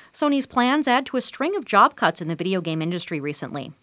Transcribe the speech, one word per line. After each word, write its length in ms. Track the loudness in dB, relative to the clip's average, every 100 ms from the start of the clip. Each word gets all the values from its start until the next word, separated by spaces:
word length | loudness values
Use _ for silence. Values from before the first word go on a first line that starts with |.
| -20
Sony's 340 | -2 2 2 0
plans 420 | 0 2 2 2
add 180 | 0 0
to 100 | -4
a 40 |
string 340 | -6 -4 -2
of 100 | -2
job 300 | 2 6 6
cuts 260 | 4 0 0
in 60 | -4
the 80 |
video 260 | -4 -2 -2
game 220 | -2 -2
industry 380 | -2 -4 -6 -6
recently. 520 | -6 -6 -8 -8 -10 -16